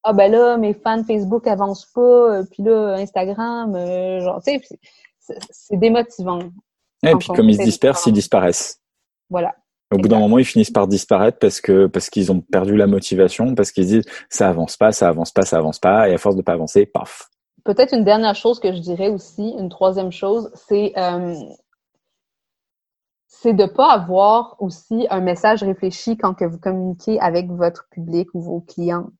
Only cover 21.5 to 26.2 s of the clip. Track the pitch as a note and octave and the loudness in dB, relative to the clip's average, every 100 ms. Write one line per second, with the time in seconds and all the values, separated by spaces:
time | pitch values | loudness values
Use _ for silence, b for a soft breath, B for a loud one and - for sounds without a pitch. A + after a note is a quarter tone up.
21.5 | - _ _ _ _ _ _ _ _ _ | -20 _ _ _ _ _ _ _ _ _
22.5 | _ _ _ _ _ _ _ _ _ A#3 | _ _ _ _ _ _ _ _ _ 0
23.5 | G3+ G3 G3 D4 A3 E3+ F#3 G3+ A3+ A#3 | 2 0 2 4 4 2 2 4 2 0
24.5 | - G3 D#3+ _ A3+ - F#3+ F#3 F3 G#3+ | -10 -12 -12 _ -6 -2 -2 -2 0 0
25.5 | A3 G3 F#3+ F#3 F3+ - A3+ | 0 -2 -4 -6 -6 -8 -4